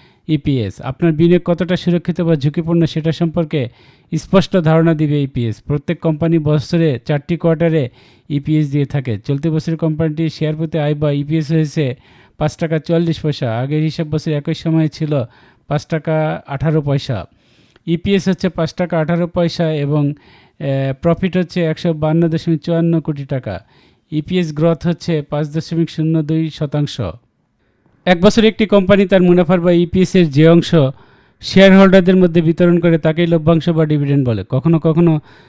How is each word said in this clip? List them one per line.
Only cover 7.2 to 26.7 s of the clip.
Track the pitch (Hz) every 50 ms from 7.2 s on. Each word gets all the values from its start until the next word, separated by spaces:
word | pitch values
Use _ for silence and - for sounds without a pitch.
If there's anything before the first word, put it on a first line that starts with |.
| - - 175
কোয়ার্টারে | 156 - 170 165 156 170 165 160 160 131 117 _ _ _ _ _ _ _ -
ইপিএস | 147 143 143 156 156 156 151 139
দিয়ে | 135 147 139
থাকে। | 135 - 143 127 127 107 98
চলতি | - - 139 139 143 170
বছর | 156 160 - 170 165
কোম্পানিটির | 151 170 160 156 151 165 160 151 156 165 156
শেয়ার | - - 160 151 151
প্রতি | 156 165 156 - 160
আয় | 147 147 151
বা | 147 156 147 143
ইপিএস | 143 143 147 156 160 151 135 165
হয়েছে | 160 156 143 - 160 147 127 120 - _ _ _ _ _ _ _ -
পাঁচ | 151 151 -
টাকা | - 170 156 160 156
চুয়াল্লিশ | - - 170 165 170 165 160 -
পয়সা। | - 156 143 - 139 120 110 117
আগের | 127 139 151 151 156
হিসাব | 160 - - 160 151
বছরে | 156 151 - 160 151
একই | 147 139 160 160
সময়ে | - - 165 160 160 156 147
ছিল | - - 160 147 151 139 113 - _ _ _ _ _ _ _ -
পাঁচ | 139 147 -
টাকা | - 165 156 147 165 156 156 156 156 165 - -
আঠারো | - 143 131 135 160 151 156 143
পয়সা। | 143 139 139 - - 123 98 - - _ _ _ _ _ _ _ _ _ _ -
ইপিএস | 165 170 170 - 202 196 190 - 196
হচ্ছে | 185 - - 180
পাঁচ | - - 165 151 -
টাকা | - 180 165 180 160
আঠারো | 156 147 175 165 175
পয়সা | 170 - 180 175 165 - - 170 160 156
এবং, | 147 143 139 151 151 143 143 147
আহ, | - _ - - _ _ _ _ - 160 139 135 135 135 135 131
প্রফিট | - - 170 165 - 190 185 160
হচ্ছে | 185 180 170 - 180 170
একশো | 160 156 - - 175 160
বান্ন | 151 156 156 156 165 170 165
দশমিক | 156 160 - 170 165 151
চুয়ান্ন | - 170 170 165 170 170 165 160
কোটি | 147 - 151 143 139
টাকা। | 135 143 131 120 120 92 85 - _ _ _ _ _ _ _ _ -
ইপিএস | 156 151 151 - 180 180 175 156 151
গ্রোথ | 147 160 170 165 160 -
হচ্ছে | 175 165 - - 170 165 151 147
পাঁচ | - 147 147 156 147 147
দশমিক | 160 151 - 170 160 170 -
শূন্য | - - 156 160 160 160 151
দুই | 147 160 160 160 156
শতাংশ। | - - 156 143